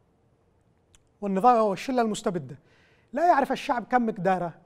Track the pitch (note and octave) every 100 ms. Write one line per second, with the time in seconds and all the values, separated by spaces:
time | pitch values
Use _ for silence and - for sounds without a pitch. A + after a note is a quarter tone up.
0 | _ _ _ _ _ _ _ _ _ _
1 | _ _ G3+ F#3+ A#3 A#3+ A3 F#3 - B3+
2 | A3+ G3 A3 F3+ C3 C#3+ _ _ _ _
3 | _ B3+ F4 C#4+ C4+ B3+ - B3 F#3+ B3+
4 | A3+ A3 F3+ F#3 E3+ -